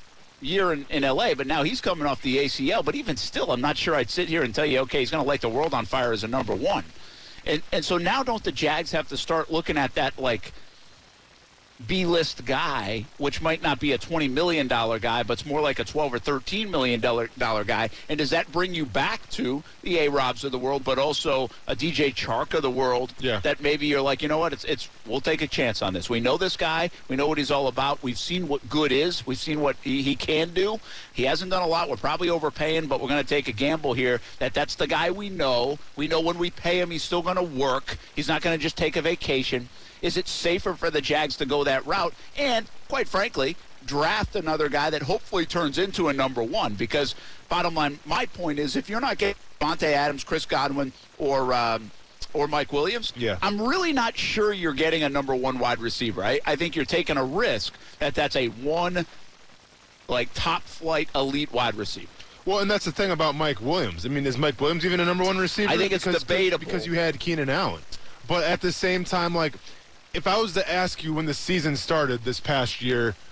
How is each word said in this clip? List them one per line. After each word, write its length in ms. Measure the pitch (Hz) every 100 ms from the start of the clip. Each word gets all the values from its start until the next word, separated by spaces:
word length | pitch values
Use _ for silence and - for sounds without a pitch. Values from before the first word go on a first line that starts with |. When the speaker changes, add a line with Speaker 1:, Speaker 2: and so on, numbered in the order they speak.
| - - - -
Speaker 1:
year 320 | 139 190 185
in, 140 | 151 139
in 160 | 151
L 160 | 139 143
A, 120 | 233
but 120 | 135 135
now 160 | 143
he's 180 | 151 254
coming 240 | - 175 147
off 160 | 131
the 160 | 135 131
A 100 | 143
C 240 | - 139
L. 100 | 220
But 120 | 147
even 220 | 277 233 131
still, 340 | - - 240
I'm 80 | 123
not 160 | 147 -
sure 180 | 180
I'd 160 | 151 120
sit 180 | - 175
here 140 | 165
and 120 | 127
tell 100 | 107 151
you, 120 | 131
"Okay, 200 | 131 147
he's 100 | 120
gonna 120 | 156
light 180 | 139 143
the 60 | 117
world 240 | 117 160
on 100 | 135
fire 280 | 104 131 120
as 120 | 110
a 40 | 110
number 260 | 131 110
one." 300 | 98 156 151 85 - - - - - -
And, 160 | 156 -
and 120 | 185
so 140 | - 175
now 240 | 175 254
don't 200 | 254 226
the 100 | 190
Jags 400 | 131 151 151 160
have 160 | 160 156
to 80 | 135
start 320 | - 165 -
looking 240 | 160 165 151
at 180 | 131 -
that, 220 | 139 -
like, 340 | 131 110 - - - - - - - - - - - - - - 113
B-list 560 | 185 175 170 160 - 127
guy, 580 | 135 165 131 101 113 - -
which 240 | 139 -
might 180 | 160 160
not 200 | 160 139
be 100 | 147
a 60 | 123
twenty 300 | - 165 143
million 400 | 131 175 165 127
dollar 320 | 120 113 113
guy, 240 | 113 117
but 80 | 110
it's 100 | 117
more 160 | 151 147
like 200 | 147 131
a 40 |
twelve 300 | 113 151 147
or 60 | 123
thirteen 500 | - 135 - 196 214
million 300 | 165 127 120
dollar 280 | 123 117 117 -
dollar 280 | 123 107
guy? 260 | 101 110 113 - -
And 80 | 151
does 140 | 151
that 200 | 165 180
bring 200 | 165 185
you 120 | 175 139
back 420 | 135 160 220 -
to 340 | - 123 139 - -
the 160 | - 170
A-Robs 460 | 147 143 127 123
of 80 | 139
the 60 | 127
world, 260 | 127 139
but 160 | 131 127
also 500 | 147 135 156 135 127 - -
a 80 |
D 160 | 131 165
J 220 | 147 143
Chark 420 | - - 117 151
of 80 | 165
the 80 | 139
world 420 | 127 127 123 127 -
Speaker 2:
Yeah. 220 | 131 107
Speaker 1:
that 200 | 120 147
maybe 280 | 147 151 147
you're 120 | 143
like, 220 | 139 135
"You 60 | 151
know 100 | 156
what? 140 | 170
It's, 100 | 151
it's, 240 | - 139 - -
we'll 160 | - 131
take 220 | 165 160
a 60 | 151
chance 340 | - 123 104
on 100 | 98
this. 160 | 92 90
We 120 | 117
know 160 | 123 147
this 200 | 110 -
guy. 340 | 170 160 170 - -
We 80 | 131
know 100 | 147
what 120 | 151
he's 120 | 143
all 160 | 139 135
about. 340 | 123 135 143
We've 140 | 131 117
seen 280 | - 180 165
what 200 | 139 110
good 220 | 147 147
is. 340 | 131 170 175 -
We've 100 | -
seen 240 | 160 151
what 140 | 147 131
he, 180 | 139 135
he 140 | 135
can 360 | 135 - 156 165
do. 280 | 170 202 220 - - -
He 120 | -
hasn't 260 | 131 135 185
done 120 | 185
a 40 | 175
lot. 220 | 165 143
We're 60 | 113
probably 340 | 139 165 175
overpaying, 560 | 170 151 - 156 160 151
but 140 | 135
we're 80 | 127
gonna 160 | 143
take 240 | 135 147 135
a 40 |
gamble 420 | 107 143 160 147
here 260 | 123 123 120 - -
that 160 | 127
that's 220 | 139 147 -
the 100 | 156
guy 240 | 156 175
we 180 | 190 202
know. 520 | 185 135 120 127 147 - -
We 100 | 156
know 140 | 165
when 180 | 170 175
we 120 | 175
pay 280 | - 170 180
him, 140 | 175
he's 100 | 160
still 180 | - 175
gonna 220 | 175 180
work. 560 | 175 131 135 131 - - -
He's 140 | - 147
not 140 | 156
gonna 160 | 170 165
just 180 | 156 -
take 180 | 160
a 80 | 165
vacation." 640 | 156 175 - 135 127 127 123 - - -
Is 160 | 175 185
it 100 | -
safer 460 | - 170 185 202
for 160 | 160 165
the 100 | 147
Jags 340 | 135 147 151 -
to 80 | 139
go 180 | 143
that 220 | 143 135 131
route 260 | 190 175 - - -
and, 300 | 285 226 214 - -
quite 180 | 269 220
frankly, 480 | 190 220 - 135 - - - 131
draft 500 | 143 160 214 190 202
another 320 | 160 156 147
guy 220 | 143 156
that 100 | 156
hopefully 460 | 135 208 - 185 160
turns 320 | 175 156 139
into 300 | 196 190 160
a 40 |
number 300 | 139 135 123
one? 320 | 117 214 143
Because 400 | 101 131 151 143 - - - -
bottom 260 | 170 175
line, 240 | 160 147 147
my 220 | 147 160 156
point 320 | - 170 147
is, 180 | 143 269
if 140 | 220
you're 100 | 220
not 160 | 254 208
getting 200 | 202 196 - -
Davante 220 | 151 170 160
Adams, 280 | 143 147 143
Chris 220 | - 160
Godwin, 480 | - 147 139 139 131 - - -
or, 380 | 147 135 127
um, 360 | 123 117 113 107 - - - -
or 120 | 156 147
Mike 240 | 147 139
Williams, 440 | 143 165 233 - 123
Speaker 2:
Yeah. 220 | 117 95
Speaker 1:
I'm 180 | 190 208
really 360 | 233 370 349
not 200 | 277 226 -
sure 340 | - 220 208
you're 220 | 196 165
getting 300 | 135 160 160
a 40 | 143
number 260 | 139 135
one 240 | 127 131 127
wide 200 | 123 117
receiver. 440 | 117 - 117 87
I, 160 | 101 143
I 100 | 156
think 220 | 151 170 156
you're 80 |
taking 320 | 139 170 175 147
a 80 |
risk 480 | 131 170 233 113 - - - -
that 160 | 147
that's 220 | 151 151 143
a 120 | 120
one, 580 | 110 139 165 175 180 165 - - - - - - - - - -
like, 220 | 123 120
top 300 | - 170 175
flight 440 | - - 160 156 160
elite 360 | 139 135 143 147
wide 260 | 120 117 107
receiver. 340 | 101 - 113 - - -
Speaker 2:
Well, 140 | - 202
and 120 | 202
that's 140 | 208
the 80 | 175
thing 180 | 151 196
about 260 | 160 160 143
Mike 260 | 151 117
Williams. 420 | 120 180 117 85
I 60 | 113
mean, 160 | 143 139
is 100 | 123
Mike 240 | 147 -
Williams 240 | 143 170
even 160 | 175 175
a 40 | 175
number 180 | 180
one 140 | 185 190
receiver? 340 | 180 - 208
Speaker 1:
I 60 | 160
think 140 | 196
it's 120 | 190
Speaker 2:
Because, 160 | 190 170
Speaker 1:
debatable. 380 | - 175 185 170 160
Speaker 2:
because 200 | 185 170
you 60 |
had 260 | 170 165 147
Keenan 300 | 170 160 135
Allen. 320 | 151 175 80 - - - - -
But 160 | 175
at 160 | 160 -
the 100 | 180
same 340 | - 185 180
time, 300 | 175 185 175
like, 200 | 170 156 - - - - - -
if 160 | - 185
I 80 | 208
was 120 | 220
to 180 | 175 147
ask 320 | 180 185 -
you 100 | 160
when 140 | 156 156
the 80 |
season 400 | 139 - 185 151 143
started 460 | - 160 139 120
this 140 | 120 120
past 420 | - 139 120 -
year, 360 | 123 123 120 95 -